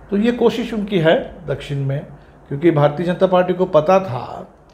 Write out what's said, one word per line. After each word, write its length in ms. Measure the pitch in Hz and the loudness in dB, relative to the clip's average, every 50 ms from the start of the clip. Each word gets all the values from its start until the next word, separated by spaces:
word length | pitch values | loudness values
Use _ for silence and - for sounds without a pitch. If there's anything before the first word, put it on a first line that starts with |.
| - - | -10 -4
तो 60 | 202 | -2
ये 160 | 202 214 240 240 | 0 0 0 2
कोशिश 420 | 240 240 233 - 240 233 - 233 | 2 2 2 2 0 -4 -6 -6
उनकी 240 | 214 196 214 214 175 | -6 -4 -2 0 2
है 360 | 156 160 190 269 262 - - - - 143 | 4 4 2 2 0 -6 -12 -12 -8 -8
दक्षिण 300 | 139 - - - 143 139 | -8 -6 -6 -6 -6 -4
में, 280 | 139 135 135 147 185 - - - - - - - - - | -4 -4 -4 -6 -8 -10 -16 -20 -20 -20 -20 -20 -14 -10
क्योंकि 220 | 139 143 180 170 | -6 0 2 2
भारतीय 360 | 160 147 143 143 147 - 180 | 4 4 4 2 2 0 -4
जनता 200 | 175 175 - 196 | -4 -2 0 0
पार्टी 280 | 180 185 180 180 180 180 | 2 4 2 2 2 0
को 120 | 180 180 | 0 0
पता 340 | 180 - 156 147 185 190 196 | 2 2 2 4 4 4 2
था 480 | 190 190 123 120 113 110 - - - - - - - _ | 2 0 -6 -8 -8 -10 -12 -14 -16 -18 -20 -20 -20 _